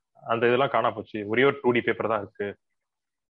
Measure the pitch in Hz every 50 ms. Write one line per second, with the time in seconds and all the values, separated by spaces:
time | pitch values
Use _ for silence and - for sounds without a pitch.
0 | _ _ _ _ - 120 117 113 120 120 123 127 139 135 123 113 117 117 104 110
1 | 95 - - 107 101 104 113 120 131 139 139 139 - 123 120 117 - 117 107 -
2 | 104 104 113 104 101 101 - - 101 101 98 - _ _ _ _ _ _ _ _
3 | _ _ _ _ _ _